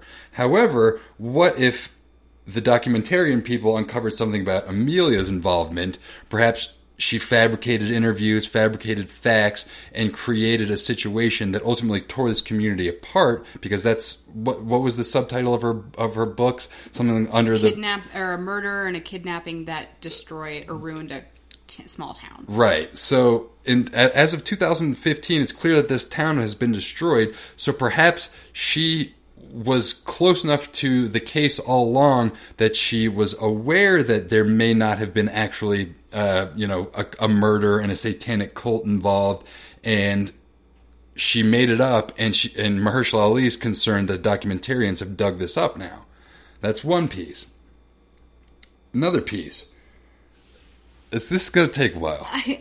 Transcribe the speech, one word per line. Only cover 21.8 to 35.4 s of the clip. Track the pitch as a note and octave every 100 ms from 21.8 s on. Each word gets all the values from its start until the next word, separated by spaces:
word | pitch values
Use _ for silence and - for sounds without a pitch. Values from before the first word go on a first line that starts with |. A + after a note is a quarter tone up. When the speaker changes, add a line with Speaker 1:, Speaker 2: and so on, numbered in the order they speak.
| E3+
Speaker 2:
small | - D#3 -
town. | - - -
Speaker 1:
Right. | G#2 A2+ D#2+ D#2+ -
So, | - C3 B2 A#2 - -
in, | - B2 A#2+
a-, | - B2+ C3+
as | D#3
of | D#3+
two | - G3+
thousand | F#3 E3 E3 B2+
fifteen, | - D3+ - E3
it's | C3
clear | - E3 D#3+
that | D3
this | C3 -
town | - D#3 D#3
has | A2+ G#2
been | A#2+
destroyed. | G#2+ - - E3+ C3+ A2 - - -
So | -
perhaps | C3+ B2 - E3 E3+ - - -
she | - - D3+ E3 D#3+ C#3 - _ - -
was | B2+ A2+ B2+ A2
close | - - - F3+ F3+
enough | D#3+ D3 -
to | - C#3 B2+ A#2+
the | A2+
case | - D#3 D3 -
all | - B2+ A#2+
along | B2 C#3+ C3 A2+ - - -
that | A2 A2
she | - A#2 A2
was | G2+ G#2 -
aware | A2 G#2+ A#2 E3+ G3+ F3+
that | C3+ A2 F2+
there | A2
may | G#2+ A2 A2+
not | A2+ A2 G2+
have | G#2+
been | G#2+ G#2
actually, | G#2